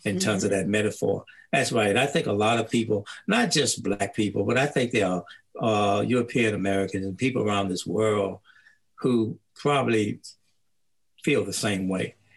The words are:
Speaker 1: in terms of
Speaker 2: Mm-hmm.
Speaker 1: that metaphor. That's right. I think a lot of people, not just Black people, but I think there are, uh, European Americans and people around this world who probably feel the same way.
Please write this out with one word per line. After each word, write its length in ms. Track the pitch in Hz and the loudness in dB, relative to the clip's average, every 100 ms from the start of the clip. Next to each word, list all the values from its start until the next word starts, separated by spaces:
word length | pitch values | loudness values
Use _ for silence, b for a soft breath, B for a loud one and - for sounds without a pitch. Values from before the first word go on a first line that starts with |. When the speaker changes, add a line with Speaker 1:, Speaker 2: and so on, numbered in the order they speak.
Speaker 1:
in 140 | 107 92 | -4 0
terms 240 | 98 98 | 0 0
of 60 | 101 | 2
Speaker 2:
Mm-hmm. 100 | 98 | 0
Speaker 1:
that 80 | 92 | 2
metaphor. 560 | 107 104 - - 98 - B B | 0 0 0 -2 -2 -6 B B
That's 200 | 143 - | 0 2
right. 240 | 117 104 110 | 2 2 2
I 100 | 139 | 2
think 200 | 170 107 | 0 0
a 60 | |
lot 280 | 101 107 117 | 2 2 2
of 100 | 113 | 0
people, 360 | 117 110 104 B B - | 0 0 -2 B B 0
not 240 | 226 214 | 2 2
just 320 | 160 127 - | 2 0 -2
Black 320 | 95 101 101 | -2 -2 -2
people, 300 | - 104 101 | -2 -2 0
but 140 | 104 120 | 0 2
I 80 | 147 | 0
think 260 | 143 120 | 0 0
there 140 | 113 95 | 0 0
are, 180 | 90 B B _ - | -2 B B _ -4
uh, 440 | 113 104 101 104 | 0 2 2 2
European 520 | 110 123 120 135 113 | 2 0 0 0 0
Americans 520 | 101 98 98 98 98 95 | 0 0 0 0 -4 -6
and 100 | 92 | -4
people 260 | 131 - | -2 0
around 280 | 104 101 98 | 0 0 -2
this 160 | 90 - | -4 -4
world 540 | 98 110 104 98 - b b b b _ - | 0 2 2 0 -4 b b b b _ -4
who 420 | 131 120 113 160 _ | 0 0 0 -4 _
probably 640 | - 143 143 120 110 104 - - - _ _ _ _ _ _ _ _ | -6 0 2 2 0 0 -4 -12 -20 _ _ _ _ _ _ _ _
feel 200 | - 135 | 0 0
the 80 | 95 | 0
same 360 | 90 107 95 95 | -2 -2 -2 -2
way. 260 | 92 - - b | -2 -4 -8 b